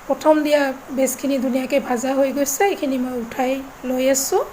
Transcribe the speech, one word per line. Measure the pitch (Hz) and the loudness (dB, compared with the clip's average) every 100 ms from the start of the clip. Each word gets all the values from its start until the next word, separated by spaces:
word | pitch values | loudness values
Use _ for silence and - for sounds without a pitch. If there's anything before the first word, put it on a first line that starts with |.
প্ৰথম | - 269 311 311 | -2 0 4 4
দিয়া | 294 294 277 262 - | 4 2 2 -2 -8
বেচখিনি | 262 262 - 277 277 | -2 -2 0 -2 0
ধুনীয়াকৈ | 254 254 262 277 | 0 -2 0 -2
ভাজা | - 247 262 | 0 -2 0
হৈ | 269 269 | 2 2
গৈছে, | 269 277 - 403 | 2 -2 2 2
এইখিনি | 370 285 262 | 2 -2 -2
মই | 254 254 | -2 -4
উঠাই | 226 - 262 269 269 - | -8 -4 -2 -2 -6 -12
লৈ | 254 254 262 | -4 0 2
আছোঁ। | 269 - 370 554 | 2 2 0 0